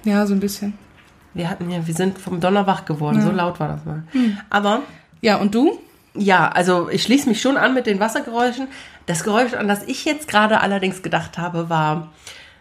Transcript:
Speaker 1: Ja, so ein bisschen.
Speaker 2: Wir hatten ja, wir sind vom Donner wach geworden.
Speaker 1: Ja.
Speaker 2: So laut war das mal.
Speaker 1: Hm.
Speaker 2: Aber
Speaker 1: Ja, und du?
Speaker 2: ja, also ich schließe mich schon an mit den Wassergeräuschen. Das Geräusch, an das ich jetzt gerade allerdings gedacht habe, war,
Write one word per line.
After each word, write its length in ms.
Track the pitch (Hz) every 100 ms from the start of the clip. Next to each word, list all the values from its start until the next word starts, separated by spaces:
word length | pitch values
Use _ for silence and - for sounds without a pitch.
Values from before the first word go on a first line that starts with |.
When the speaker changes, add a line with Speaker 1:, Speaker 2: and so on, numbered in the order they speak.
| 214
Speaker 1:
Ja, 200 | 202 202
so 80 |
ein 60 | 196
bisschen. 340 | 202 - 202 208 - - - _ _
Speaker 2:
Wir 160 | 175 165
hatten 200 | - 175
ja, 160 | 175 165
wir 80 |
sind 240 | 165 185 190
vom 220 | - 175
Donner 260 | 180 202 190
wach 200 | 185 -
geworden. 320 | 151 151 147
Speaker 1:
Ja. 60 | 147
Speaker 2:
So 60 |
laut 280 | 185 180 175
war 80 | 151
das 160 | 151 156
mal. 180 | 156 160
Speaker 1:
Hm. 260 | 262 233 196 -
Speaker 2:
Aber 320 | 202 202 233 285 - _ -
Speaker 1:
Ja, 140 | 220 196
und 160 | 202
du? 240 | 226 311 466 - _ _
Speaker 2:
ja, 340 | - 196 180 156
also 420 | - 180 180 -
ich 140 | 196
schließe 240 | - 269 269
mich 140 | 214
schon 160 | 254 277
an 160 | 214
mit 120 | 262 226
den 140 | 196
Wassergeräuschen. 680 | 220 294 240 233 247 247 269 - - - -
Das 160 | 165
Geräusch, 300 | 220 208 247
an 140 | 247 202
das 160 | 202 -
ich 180 | 262 320
jetzt 220 | 294 -
gerade 340 | 208 214 214
allerdings 400 | 190 202 190 185
gedacht 340 | 165 165 165 -
habe, 320 | 170 165 170
war, 420 | 160 151 160 - - - - - -